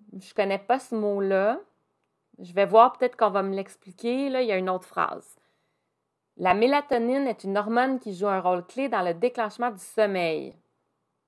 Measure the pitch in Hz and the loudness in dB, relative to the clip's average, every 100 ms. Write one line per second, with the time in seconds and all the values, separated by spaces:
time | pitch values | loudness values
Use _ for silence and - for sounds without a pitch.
0 | - 190 - - 196 196 - 262 - 226 | -20 -20 -8 -4 -2 -2 0 -2 -2 -4
1 | 208 202 196 190 202 294 - _ _ _ | -2 -2 0 2 2 -2 -8 _ _ _
2 | _ _ _ - 180 180 196 220 254 - | _ _ _ -20 -6 0 4 8 8 6
3 | 247 - 214 190 196 196 190 - - 175 | -4 0 0 0 -2 -4 -8 -14 -20 -8
4 | 233 254 277 262 240 190 185 185 - - | -4 -2 -2 -2 0 0 -2 -4 -6 -4
5 | 165 - - - _ _ _ _ _ _ | -4 -6 -16 -20 _ _ _ _ _ _
6 | _ _ _ - 185 196 247 285 285 240 | _ _ _ -4 2 4 4 2 0 0
7 | 233 269 269 214 196 196 208 233 262 262 | 0 0 -2 -4 -4 -2 0 0 0 -2
8 | 226 180 202 190 185 180 180 247 277 220 | -6 -4 -2 0 0 0 -4 -6 -4 -2
9 | 180 170 247 247 214 220 240 196 - - | -2 0 -2 -2 -6 -4 -6 -6 -8 0
10 | 208 190 170 156 135 - _ _ _ _ | 0 0 -2 -2 -6 -16 _ _ _ _
11 | _ _ | _ _